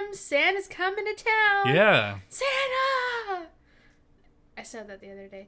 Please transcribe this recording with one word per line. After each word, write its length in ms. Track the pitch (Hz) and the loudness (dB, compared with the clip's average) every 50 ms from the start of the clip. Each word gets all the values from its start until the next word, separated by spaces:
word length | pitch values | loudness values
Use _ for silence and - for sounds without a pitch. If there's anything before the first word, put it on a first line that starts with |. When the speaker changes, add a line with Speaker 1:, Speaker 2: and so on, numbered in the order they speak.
Speaker 1:
M, 120 | 403 415 403 | 0 -4 -6
Santa's 540 | - - - 294 277 302 349 381 392 381 | -8 -4 0 0 2 2 2 2 0 -4
coming 380 | - - - 359 370 392 415 415 | -6 -6 -4 -2 -2 -2 -2 -4
to 100 | 415 427 | -6 -6
town." 580 | 427 - 453 440 440 427 415 403 403 392 392 - | -4 -2 0 2 4 4 4 4 4 4 4 6
Speaker 2:
Yeah. 460 | 180 202 214 185 135 107 101 101 98 95 - | 6 6 8 6 6 4 0 -4 -8 -10 -8
Speaker 1:
"Santa!" 1160 | - - 523 554 539 523 554 539 508 523 523 554 539 508 494 494 480 466 453 403 392 359 339 311 - _ _ _ _ _ _ _ _ _ _ _ _ _ _ _ _ _ _ _ _ - | -6 -4 -2 -2 0 0 -2 -2 0 0 0 0 0 0 -2 -2 -4 -4 -4 -4 -6 -6 -8 -10 -16 _ _ _ _ _ _ _ _ _ _ _ _ _ _ _ _ _ _ _ _ -18
I 60 | 214 | -16
said 240 | - - 226 214 208 | -14 -14 -14 -14 -14
that 120 | 196 196 | -16 -18
the 120 | 202 196 196 | -16 -16 -16
other 160 | 196 196 196 | -16 -16 -16
day, 180 | 196 196 196 | -18 -18 -18